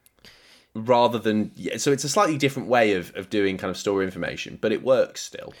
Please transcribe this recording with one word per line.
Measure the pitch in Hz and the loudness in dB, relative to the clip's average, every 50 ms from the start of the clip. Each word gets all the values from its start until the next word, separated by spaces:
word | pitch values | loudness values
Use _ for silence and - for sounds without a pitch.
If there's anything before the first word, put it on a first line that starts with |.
| _ _ _ _ - - - _ _ _ _ _ _ _ - | _ _ _ _ -20 -20 -20 _ _ _ _ _ _ _ -14
Rather | 110 110 117 123 120 120 117 120 113 | -6 0 4 4 6 6 4 2 0
than, | 101 113 107 107 104 - - | 0 0 2 2 0 -2 -6
yeah, | - 92 - - | -10 -8 -8 -6
so | 117 - 147 139 | -2 0 0 0
it's | 127 - | 2 0
a | 143 | -2
slightly | - 214 202 156 160 135 | 0 2 2 2 2 0
different | 147 135 135 135 98 95 | 0 0 -2 -4 -2 0
way | 117 120 113 107 101 | 2 4 4 4 2
of, | 92 87 - - | 0 -2 -6 -10
of | 98 95 - | -12 -8 -4
doing | - 107 98 95 95 92 | 0 0 2 2 0 -2
kind | 101 98 | -4 -6
of | 90 | -6
story | - - 104 101 98 95 | -4 -2 0 0 0 0
information, | 92 95 90 80 - - - - - - - | -2 -4 -6 -6 -6 -6 -8 -12 -12 -8 -4
but | - 110 107 | -2 -2 -2
it | - - | 0 2
works | 127 131 117 - - - - | 2 2 2 2 0 -4 -10
still. | - - - - - - - - | -14 -12 -14 -14 -14 -16 -18 -20